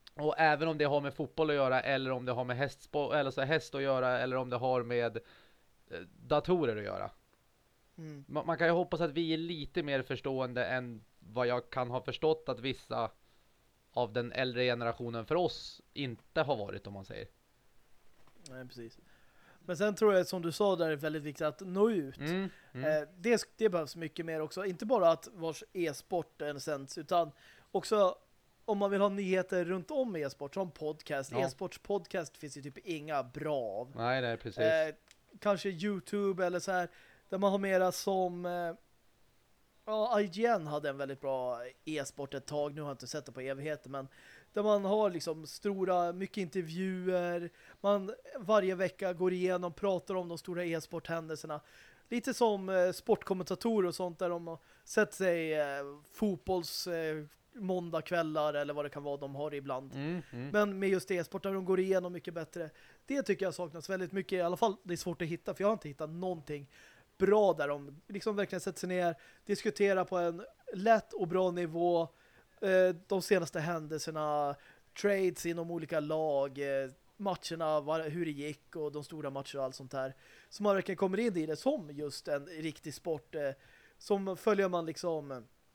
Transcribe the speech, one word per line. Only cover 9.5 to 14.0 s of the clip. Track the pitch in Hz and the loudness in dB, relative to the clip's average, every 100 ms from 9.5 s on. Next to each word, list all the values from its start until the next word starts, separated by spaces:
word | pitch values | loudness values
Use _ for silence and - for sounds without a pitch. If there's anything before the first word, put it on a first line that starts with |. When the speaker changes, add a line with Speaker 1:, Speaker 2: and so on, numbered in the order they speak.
| 165 139 185 | -6 -4 -4
Speaker 1:
mer | 147 139 | 0 0
förstående | 131 131 139 131 127 123 98 | 0 -4 -2 -2 -2 -2 0
än | 127 123 113 - _ | -2 -4 -10 -16 _
vad | 87 113 120 | -8 0 2
jag | 123 - | 2 -2
kan | 131 123 | -4 -2
ha | 127 | -2
förstått | 127 120 156 156 - | -4 0 2 2 0
att | 113 | -4
vissa | 131 127 - 117 113 - _ _ _ _ _ _ _ | -4 -6 -6 -4 -4 -6 _ _ _ _ _ _ _
av | - | -2